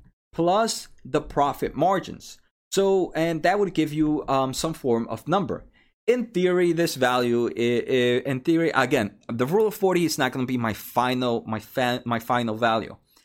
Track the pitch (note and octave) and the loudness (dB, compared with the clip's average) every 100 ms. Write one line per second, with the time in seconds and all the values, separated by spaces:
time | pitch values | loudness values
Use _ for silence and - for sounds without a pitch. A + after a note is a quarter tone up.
0 | - _ _ - E3+ G3 A3+ - - - | -20 _ _ -2 2 2 0 -4 -12 -20
1 | C3 D3 D3 - C#3+ C3 - - E3+ F#3+ | -6 -4 -2 0 0 0 -4 0 0 0
2 | - - - - _ _ _ - G3 G3 | -2 -12 -18 -20 _ _ _ 0 2 2
3 | F3 D#3 E3 E3 E3+ G3+ G3+ F3 D3+ D3+ | 0 -2 -2 0 0 2 2 0 -2 0
4 | D3+ D3+ - C3+ C3 C3 E3 D#3+ C3 A#2 | 0 0 0 0 0 -2 -6 -4 0 0
5 | A#2 A2 - F#3 D3+ E2+ - _ _ _ | -2 -8 -2 -2 -2 -6 -10 _ _ _
6 | - B3 A3+ F3 F3+ F3+ F3 E3 E3 C3 | 0 0 -2 0 2 2 2 2 0 0
7 | B2+ B2+ B2 A#2+ A#2+ - A#2+ A#2+ - B2+ | 0 2 2 2 0 0 0 0 0 2
8 | B2 B2 C3 C3+ B2+ E3 E3 - B2+ C#3 | 2 2 0 -2 0 2 2 2 2 2
9 | G2+ - - A#2 B2 F#3+ A3 G3 F#3+ F3+ | 0 -6 -10 -4 0 2 2 0 0 2
10 | E3 D#3 B2+ C3 B2+ B2+ A2+ G#2 - - | 0 0 -2 -2 -2 -2 -2 -4 -4 -2
11 | B2 B2+ B2+ A#2 - A2 - - B2 B2 | 0 0 0 -2 -4 -8 -6 -2 -2 -2
12 | - A#2 - B2 A#2 A2 A#2 A2+ F2+ - | -4 -4 0 0 0 0 0 0 -2 -12
13 | _ _ | _ _